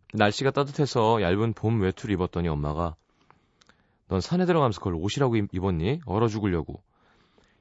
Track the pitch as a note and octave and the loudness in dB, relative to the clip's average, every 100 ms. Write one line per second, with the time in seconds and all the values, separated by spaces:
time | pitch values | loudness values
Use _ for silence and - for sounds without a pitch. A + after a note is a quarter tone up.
0 | _ G#2 G#2 G#2 C3+ C3 C#3+ C#3+ C#3 B2+ | _ 0 0 2 0 0 -2 0 0 2
1 | A2 A#2 F#2 G2 A2+ G#2+ A2 A2+ F#2 F#2 | 2 2 2 2 0 0 0 2 0 -2
2 | A2+ F#2+ F2+ F2 E2+ D2+ D2 D2+ E2+ D#2+ | -2 0 0 -2 -2 -2 -2 -2 -4 -6
3 | _ _ _ _ _ _ _ _ _ _ | _ _ _ _ _ _ _ _ _ _
4 | - F#2 F2+ F3 F3+ E3+ C3+ G#2 - E2+ | -4 -2 0 0 2 4 2 0 -4 -4
5 | F#2 - C3+ A2+ G2+ F2+ F#2+ E2+ E2 D#3 | -2 0 2 2 -2 -2 -2 0 -2 -4
6 | E3+ F#2+ A2+ G#2+ G2+ E2+ D2 - _ _ | -2 0 0 0 0 0 -2 -10 _ _
7 | _ _ _ _ _ _ | _ _ _ _ _ _